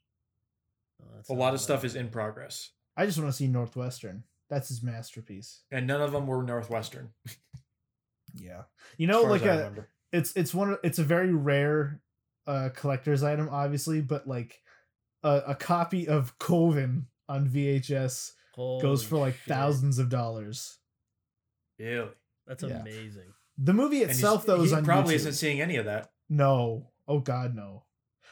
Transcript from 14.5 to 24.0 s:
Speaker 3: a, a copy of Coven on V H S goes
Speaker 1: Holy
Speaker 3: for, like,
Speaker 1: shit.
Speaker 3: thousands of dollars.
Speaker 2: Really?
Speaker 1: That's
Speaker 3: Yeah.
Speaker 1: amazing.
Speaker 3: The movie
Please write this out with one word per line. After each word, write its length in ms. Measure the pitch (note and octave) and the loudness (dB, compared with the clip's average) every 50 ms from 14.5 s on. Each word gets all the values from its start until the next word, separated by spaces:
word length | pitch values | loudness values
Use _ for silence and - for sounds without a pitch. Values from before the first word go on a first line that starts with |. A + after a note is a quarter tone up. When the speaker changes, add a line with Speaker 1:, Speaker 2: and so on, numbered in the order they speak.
| - - _ _ - - _ _ _ _ _ _ _ _ - | -12 -20 _ _ -20 -20 _ _ _ _ _ _ _ _ 0
Speaker 3:
a, 200 | D3+ C#3+ C#3 - C#3 | 2 2 2 2 -2
a 60 | C3+ | -4
copy 520 | - - - F3 E3+ E3+ E3+ F#3+ F3+ E3+ D#3 | -6 0 0 2 2 2 0 0 -2 0 2
of 300 | D3+ D3+ B2+ B2 - _ | 2 2 2 0 -4 _
Coven 680 | - - F3 E3+ E3 E3+ D#3 C#3+ C3+ B2+ B2 D#3+ C3 - _ _ _ - | -2 2 4 4 6 6 4 4 2 0 0 -2 -4 -6 _ _ _ -6
on 200 | C#3 C#3 C#3+ C3+ | -2 0 0 2
V 180 | B2+ C#3+ C#3 C#3 | 2 2 2 2
H 220 | C#3 C3+ B2+ - | 2 0 0 -2
S 440 | C#3+ C3 C3 B2+ - - - - - _ _ _ _ | -2 -2 -2 -2 -4 -6 -10 -12 -14 _ _ _ _
goes 260 | B2 B2+ B2+ B2+ B2+ D3 | -8 -6 -4 -2 0 2
Speaker 1:
Holy 140 | C#3 C#3 C3+ | 2 2 2
Speaker 3:
for, 180 | A2 G#2+ D#3+ | 0 0 0
like, 180 | D3+ C#3 C3 B2+ | 0 0 0 -2
Speaker 1:
shit. 100 | - - - | -4 -6 -4
Speaker 3:
thousands 500 | C3+ C3 C#3 D3 D3 C3 C3 C#3+ C3 B2+ | -2 0 2 2 2 2 2 2 2 2
of 100 | C3 A#2+ | 2 2
dollars. 680 | B2+ B2 A#2+ A2+ A2+ A2 G#2+ G#2 A#2+ - - - - - _ _ _ _ _ _ _ _ _ _ _ _ _ _ _ _ _ _ _ - | 0 0 -2 -4 -6 -6 -8 -8 -10 -10 -12 -14 -16 -20 _ _ _ _ _ _ _ _ _ _ _ _ _ _ _ _ _ _ _ -12
Speaker 2:
Really? 320 | A2 A#2 A#2+ A#2+ A2+ G#2 - _ _ _ _ _ _ | -8 -6 -6 -4 -6 -8 -10 _ _ _ _ _ _
Speaker 1:
That's 160 | - C3 C3 C#3 | -16 -12 -10 -8
Speaker 3:
Yeah. 180 | C3 A#2+ A#2 | -8 -8 -8
Speaker 1:
amazing. 520 | A2 G#2+ A2 A2 A2 G#2+ G#2 G2+ F2+ F#2 - _ _ _ _ | -10 -10 -12 -12 -14 -14 -16 -16 -20 -20 -20 _ _ _ _
Speaker 3:
The 160 | - C3+ D#3 F#3+ | 0 4 4 6
movie 300 | A3 C#4 D4 D4 C#4 | 6 6 4 4 2